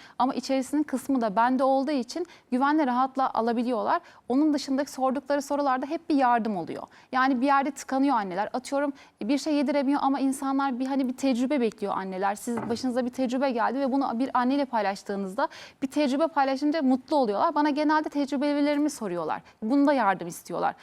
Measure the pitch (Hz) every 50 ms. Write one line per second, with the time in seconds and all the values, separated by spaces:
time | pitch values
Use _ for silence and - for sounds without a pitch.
0 | - - - - 247 262 - - - - 269 269 254 262 - 294 302 - - 240
1 | - - 277 254 226 220 185 220 226 247 262 254 277 262 269 269 269 277 302 269
2 | 233 - - 330 359 - - - _ _ 247 247 277 285 302 320 302 247 240 247
3 | 262 269 254 269 262 233 - - 226 233 233 233 247 240 254 214 202 233 302 349
4 | - - - - _ - 240 269 311 311 294 285 - - 269 262 294 - - -
5 | 262 262 247 277 - - 285 285 277 - 285 285 285 277 254 262 277 269 320 330
6 | - - 320 269 262 240 240 233 208 220 208 180 160 - - - - - - -
7 | - _ - 254 262 269 277 240 247 285 277 269 269 294 277 - - - 262 269
8 | 269 285 262 226 202 190 175 185 214 - - 254 247 - 277 277 285 285 277 -
9 | - - _ - 208 208 285 269 - 320 302 285 294 277 285 285 277 262 285 -
10 | - 277 277 277 269 269 262 269 277 269 269 269 277 277 254 233 262 262 277 269
11 | 277 240 254 - - 269 262 226 254 254 302 277 240 220 - - 208 196 - -
12 | 190 190 190 185 196 196 208 208 - 240 240 226 220 214 233 220 - 254 233 247
13 | 247 247 247 - 262 226 247 254 277 277 240 233 208 208 226 269 277 262 247 277
14 | 269 - 240 226 269 - - 254 247 247 269 285 285 269 - 226 208 190 202 196
15 | - - 202 196 196 190 190 247 294 320 - - - - - _ - 262 - 294
16 | 302 262 254 277 330 320 320 285 269 269 269 262 294 302 294 330 285 254 262 254
17 | - - 320 285 262 208 202 202 247 339 311 294 294 311 277 294 302 302 311 311
18 | 311 320 - 294 285 269 294 262 285 294 285 294 285 294 294 294 294 302 - -
19 | 226 196 175 175 160 151 107 - - - - _ 220 220 269 285 285 285 294 269
20 | 226 196 190 180 175 170 165 - - - 175 165 175 156 - -